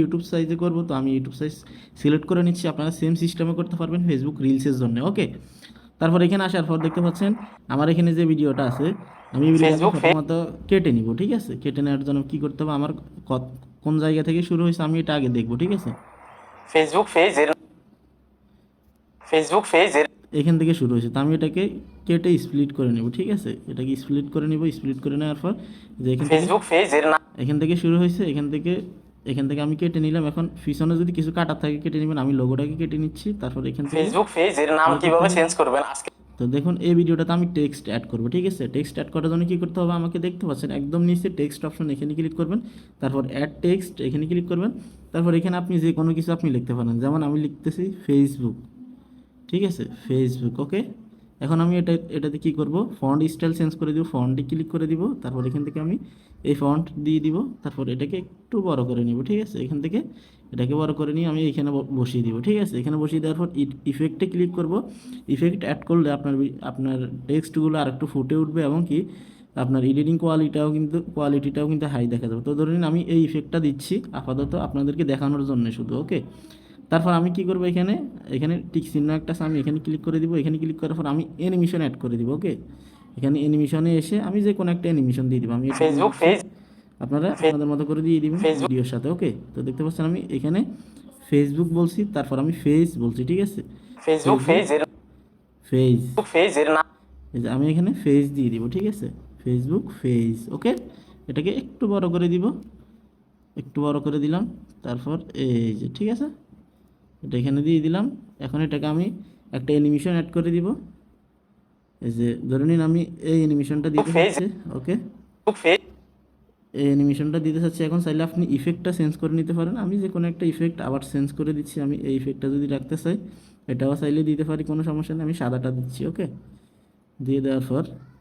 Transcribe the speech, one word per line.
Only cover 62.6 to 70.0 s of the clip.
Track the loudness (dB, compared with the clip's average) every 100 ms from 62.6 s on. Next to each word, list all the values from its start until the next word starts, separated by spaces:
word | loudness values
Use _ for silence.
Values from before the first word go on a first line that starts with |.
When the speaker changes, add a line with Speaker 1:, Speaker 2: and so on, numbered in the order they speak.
| 0 -2
Speaker 1:
এখানে | -2 -2
বসিয়ে | 0 0
দেওয়ার | -2 -2
পর | -2 -2
ই-, | -4 -2 -6
ইফেক্টে | -2 -2 0 -2
ক্লিক | 0 0
করব। | 0 -2 -2 -4 -12 -16 -14 -4
ইফেক্ট | 2 2 0
অ্যাড | -4 -6 0
করলে | 2 4
আপনার | 0 0 0
বি-, | 0 -2
আপনার | -10 -4 -2 -2 -4 -8 -2
টেক্সটগুলো | 0 0 0 2 2
আর | -2
একটু | -2 -4
ফুটে | -2 0 2
উঠবে | 2 0
এবং | 2 2 2
কি | 0 -2 -8 -20 -20 -14 -4
আপনার | 0 2
এডিটিং | 2 2